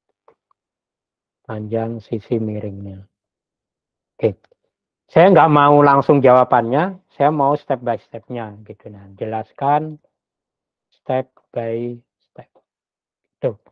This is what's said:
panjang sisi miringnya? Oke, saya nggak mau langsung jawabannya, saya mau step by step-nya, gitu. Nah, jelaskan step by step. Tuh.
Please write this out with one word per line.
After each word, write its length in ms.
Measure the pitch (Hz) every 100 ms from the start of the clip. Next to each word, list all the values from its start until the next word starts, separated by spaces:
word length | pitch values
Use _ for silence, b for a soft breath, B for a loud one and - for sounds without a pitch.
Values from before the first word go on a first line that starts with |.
| _ _ _ _ _ _ _ _ _ _ _ _ _ _ -
panjang 560 | 110 107 113 113 117
sisi 320 | - 113 - 117
miringnya? 640 | 110 107 104 98 98 95 98 _ _ _ _ _ _ _ _ _ _ -
Oke, 160 | 113 92 _ _ _ _ _ _ _
saya 240 | 160 185
nggak 200 | 175 160 147
mau 240 | 143 147
langsung 400 | 143 139 135 143
jawabannya, 800 | 131 127 123 127 117 135 185 185 _ -
saya 160 | 143
mau 240 | 156 139 147
step 240 | - 127
by 160 | 123 113
step-nya, 640 | _ 117 - 123 107 104 104
gitu. 240 | 107 107
Nah, 160 | 101 98 98
jelaskan 800 | 110 110 110 - 139 147 156 151 _ _ _ _ _ _ _ _ _
step 400 | _ - 131 131 _ _ 123
by 400 | 117 117 120 120 _ _ _
step. 240 | - - _ _ _ _ _ _ _ _ -
Tuh. 160 | 127 104 _